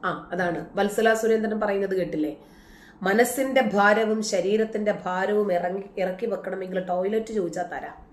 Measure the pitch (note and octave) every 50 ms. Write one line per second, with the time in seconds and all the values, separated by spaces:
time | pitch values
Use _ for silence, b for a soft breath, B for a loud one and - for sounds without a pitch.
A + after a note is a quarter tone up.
0 | - F#3 D#3+ - - - - F3+ F3+ F3 E3 D3+ - - - G3 G3+ G3+ - -
1 | A3 A3 A3 A3 A3+ A3 A3 A3 G#3+ G#3 G#3+ G#3+ G#3+ G#3 G3 G3 G3 F#3+ F#3+ F#3
2 | F3 D#3 E3 D#3 D3+ D3+ - - B B B B B B B B B B B B
3 | F#3 F#3 G3+ A3+ B3 A#3+ - - C4 F3 F3 - B3 G#3+ G3 G3+ G3+ G#3 G#3+ A3
4 | A3 G#3+ G#3+ A3 G#3+ - G#3 F#3 E3+ F#3+ G#3 A3 A3 A3 - G#3 G#3 G#3 F#3+ -
5 | - F#3 F3+ F#3 F#3+ G3 G#3 G#3 G#3 G3 F3+ F3 F3+ F3+ F#3+ G3 G3 - - G3+
6 | F#3 F#3 F#3 - A#3 G#3 G3 F3+ - F#3 F#3+ F#3+ F#3 F#3 F#3 F#3 F3+ F3+ F3+ F3+
7 | F#3 G3+ G#3+ A3 A3 - A3 G#3+ F3 D#3+ D3+ F3+ F3 E3+ - C3+ D3 D3 - -
8 | - -